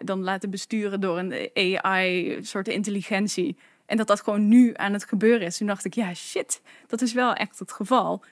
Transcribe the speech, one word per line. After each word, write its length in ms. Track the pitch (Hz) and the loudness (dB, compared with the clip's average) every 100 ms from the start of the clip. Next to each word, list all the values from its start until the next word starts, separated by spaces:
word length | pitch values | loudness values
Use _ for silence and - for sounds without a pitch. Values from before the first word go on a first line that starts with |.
| 180 | -4
dan 160 | 190 | -2
laten 280 | 185 190 196 | -2 -2 -4
besturen 500 | 190 - 220 208 196 | -6 -4 -4 -2 -2
door 180 | 196 170 | -2 0
een 320 | 185 127 - - 185 190 | -2 -4 -4 0 0 2
A 180 | 190 190 | 0 2
I 340 | 185 180 175 - | 2 0 -2 -4
soort 260 | 208 202 196 | -6 -6 -4
intelligentie. 880 | 208 208 202 - 196 208 - 180 180 _ _ - | -4 -2 -4 -2 -2 0 -2 -4 -6 _ _ -4
En 100 | 233 | 0
dat 100 | 214 | 2
dat 140 | 208 | 2
gewoon 280 | - 208 208 | 2 2 6
nu 240 | 240 240 - | 8 8 4
aan 160 | 202 | -2
het 120 | 202 | -2
gebeuren 420 | - 202 220 233 175 | -4 2 4 4 0
is. 100 | - | -4
Toen 100 | 208 | -4
dacht 180 | 196 | -4
ik, 100 | 185 | -4
"Ja, 200 | 220 196 | -4 -4
shit, 480 | 175 - - - - - - - | -6 -8 -6 -6 -8 -10 -20 -8
dat 140 | 226 | -2
is 100 | 247 | -2
wel 200 | 240 247 | 2 0
echt 260 | - 214 - | 0 -4 -8
het 140 | 190 | -12
geval." 520 | - 202 254 170 190 - | -8 2 2 2 -2 -8